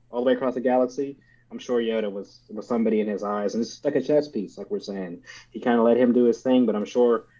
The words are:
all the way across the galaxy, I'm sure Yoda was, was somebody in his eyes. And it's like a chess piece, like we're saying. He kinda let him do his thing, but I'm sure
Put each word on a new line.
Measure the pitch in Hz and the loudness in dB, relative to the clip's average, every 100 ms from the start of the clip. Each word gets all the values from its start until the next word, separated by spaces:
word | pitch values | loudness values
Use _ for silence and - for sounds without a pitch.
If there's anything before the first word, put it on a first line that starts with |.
| _ | _
all | 120 | -2
the | 127 | 0
way | |
across | 127 131 | 0 -2
the | 127 | -2
galaxy, | 127 127 127 135 139 139 _ _ _ | 0 2 0 -2 -8 -10 _ _ _
I'm | 117 | -14
sure | - 120 | -4 -2
Yoda | 113 113 104 | 0 -2 -2
was, | 101 95 - - | -6 -12 -18 -16
was | 107 - | -12 -4
somebody | 117 110 107 | 0 2 0
in | 104 | 0
his | 98 | -4
eyes. | 101 104 104 | -4 -4 -2
And | 113 | -4
it's | 113 - | -6 -6
like | 147 143 | -4 -2
a | |
chess | 127 151 147 | 0 0 0
piece, | 113 90 - | -4 -8 -10
like | 98 | -8
we're | 101 | -8
saying. | - 98 90 87 - - - | -6 -8 -10 -12 -18 -20 -16
He | 110 | -6
kinda | 123 120 | 0 4
let | 117 117 | 4 4
him | 123 | 4
do | 123 | 4
his | 120 113 | 4 2
thing, | 131 127 | 2 4
but | 113 | 4
I'm | 104 101 | 0 -2
sure | 123 120 113 - | 2 2 2 -2